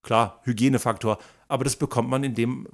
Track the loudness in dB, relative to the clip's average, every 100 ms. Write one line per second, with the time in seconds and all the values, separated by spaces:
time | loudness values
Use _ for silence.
0 | 0 2 2 -2 -4 2 4 4 0 -2
1 | 0 -2 -6 _ -6 -4 -2 -2 -4 -2
2 | 0 0 -2 -2 -2 -2 -10